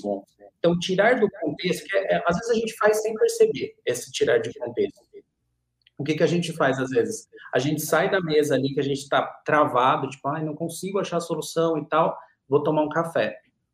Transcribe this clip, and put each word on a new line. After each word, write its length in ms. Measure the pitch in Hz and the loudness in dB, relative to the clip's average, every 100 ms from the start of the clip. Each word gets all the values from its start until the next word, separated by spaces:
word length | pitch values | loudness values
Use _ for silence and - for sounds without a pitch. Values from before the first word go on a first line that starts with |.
| - 98 - _ - _ | -6 -6 -10 _ -20 _
Então, 180 | 170 175 | 0 2
tirar 420 | 185 185 220 254 | 0 2 2 4
do 80 | 202 - | 0 -2
contexto, 440 | 156 - 180 - - | -6 -4 -4 -4 -2
que 120 | 196 | -2
é, 180 | - 170 | 0 0
é, 80 | 170 | 0
às 100 | 180 | -2
vezes 140 | 233 | 0
a 20 | |
gente 220 | 226 226 - | -2 -2 0
faz 240 | 208 214 | 2 2
sem 120 | 220 233 | 0 2
perceber 600 | 233 - 220 - - - - | 2 4 2 2 -8 -6 -4
esse 260 | - - | -4 -4
tirar 260 | - 143 120 | 0 2 2
de 160 | - | 0
contexto. 460 | - - - 403 - _ 403 - _ _ _ _ _ _ - | -8 -6 -2 -4 -6 _ -20 -20 _ _ _ _ _ _ -8
O 60 | |
que 100 | 143 | -4
que 100 | 151 | 0
a 40 | 156 | 2
gente 260 | 175 175 | 2 -2
faz, 260 | - 139 131 | 0 0 0
às 100 | 131 | 0
vezes? 380 | 120 107 - - - - | 0 0 -2 -12 -20 -4
A 60 | 123 | -2
gente 220 | 143 156 | 0 -2
sai 280 | - 160 190 | 0 2 2
da 120 | 196 | 0
mesa 340 | 160 151 143 131 | 2 2 4 2
ali 180 | 135 | 0
que 60 | 147 | -2
a 40 | |
gente 240 | 135 135 - | -2 -2 0
tá 120 | 135 - - - | 0 0 -6 0
travado, 640 | 151 147 123 131 151 135 | 2 4 4 2 2 -2
tipo, 180 | - 139 | -6 -6
"Ai, 160 | 156 | -4
não 120 | 156 147 | -4 -6
consigo 440 | 165 - 190 190 | -8 -6 -4 -4
achar 180 | 180 170 | -2 -4
a 40 | |
solução 560 | 170 156 - 160 165 156 | -4 -6 -4 0 0 0
e 80 | 151 | 0
tal, 300 | 156 165 - - _ - | 0 2 -2 -12 _ 0
vou 140 | 143 | 0
tomar 220 | 156 151 | 2 0
um 60 | 147 | 0
café." 480 | 160 170 127 107 - _ _ _ | 0 -2 0 -2 -4 _ _ _